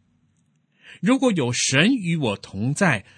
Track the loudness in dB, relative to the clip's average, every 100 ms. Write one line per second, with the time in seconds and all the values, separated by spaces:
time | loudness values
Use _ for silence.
0 | _ _ _ _ _ _ _ _ -20 -4
1 | 0 2 2 0 -2 -2 0 2 2 2
2 | -2 -2 -2 -4 -8 -6 -4 0 0 0
3 | -6